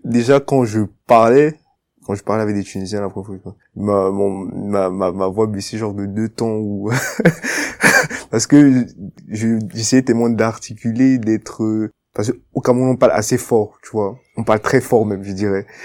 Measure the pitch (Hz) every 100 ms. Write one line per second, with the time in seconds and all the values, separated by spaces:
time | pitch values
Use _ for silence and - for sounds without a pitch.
0 | 120 120 117 143 139 139 117 107 101 -
1 | - 117 113 135 151 151 _ _ _ _
2 | - 98 - 107 107 101 95 98 95 104
3 | 98 98 98 - 98 - _ 92 104 101
4 | 95 98 101 98 92 92 101 101 92 95
5 | 92 92 95 98 110 101 - 110 110 101
6 | 98 101 110 - 113 110 107 101 101 131
7 | - - 180 - - - - - - -
8 | - - - 113 - 147 143 127 110 -
9 | 98 - - 104 113 113 104 113 110 131
10 | 127 117 117 110 113 110 - 107 117 113
11 | 131 127 110 110 - - 110 110 107 -
12 | _ - 107 - _ 131 131 123 131 127
13 | 123 87 107 123 - 117 104 _ - 110
14 | 101 - _ - 113 110 - 131 127 117
15 | 104 98 98 95 104 98 101 -